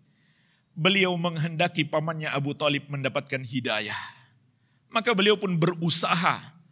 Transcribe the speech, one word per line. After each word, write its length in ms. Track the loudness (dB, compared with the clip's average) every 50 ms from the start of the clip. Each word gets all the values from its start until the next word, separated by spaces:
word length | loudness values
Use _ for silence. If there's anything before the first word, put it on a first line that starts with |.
| _ _ _ _ _ _ _ _ _ _ _ _ _ _ _ 0
Beliau 400 | 0 2 4 4 4 2 2 0
menghendaki 640 | -2 -2 -2 -2 -4 -4 0 0 0 0 0 -2 -2
pamannya 480 | 0 0 -2 -2 -2 -4 -4 -6 -4
Abu 240 | -2 -2 -2 -2 -4
Thalib 320 | -2 -2 0 0 -2 -4
mendapatkan 560 | -6 -8 -4 -4 -2 -2 -2 -4 -4 -8 -8 -8
hidayah. 560 | -4 -6 -4 -2 -2 -2 -2 -4 -4 -8 -8 -10 -12 -16 -20 -20 _ _ _ _ _ _ _ _ _ _ _ _ _ -4
Maka 160 | -2 0 2
beliau 240 | 2 4 4 4 4
pun 240 | 2 0 -2 0 2
berusaha. 960 | 2 2 0 0 0 4 4 4 4 4 2 2 2 2 0 0 -4 -12 -20 -20 _ _